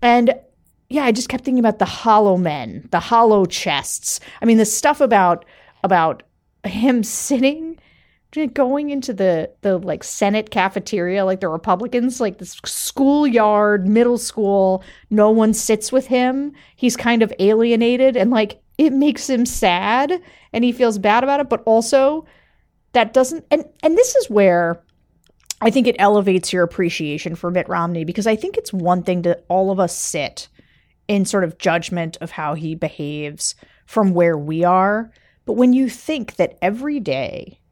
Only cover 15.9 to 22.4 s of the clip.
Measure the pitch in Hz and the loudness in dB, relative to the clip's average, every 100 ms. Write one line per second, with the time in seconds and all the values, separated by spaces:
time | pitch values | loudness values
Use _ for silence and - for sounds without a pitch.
15.9 | 262 262 247 247 262 285 285 _ _ 254 | -2 0 0 0 -2 -6 -10 _ _ -2
16.9 | 240 240 233 220 - 196 220 233 233 233 | 0 0 2 0 2 2 4 2 2 2
17.9 | 247 262 247 202 240 214 - _ _ 311 | 4 2 2 2 2 0 -4 _ _ 2
18.9 | 269 294 247 - 254 247 - 208 175 196 | 4 2 0 -2 0 0 0 0 0 0
19.9 | 240 285 359 - - _ - 240 240 240 | 0 0 -4 -6 -20 _ -2 -2 2 0
20.9 | 208 196 220 262 285 277 220 - 226 226 | 2 2 2 2 0 0 -2 2 2 4
21.9 | 269 269 311 - _ | 2 2 0 -8 _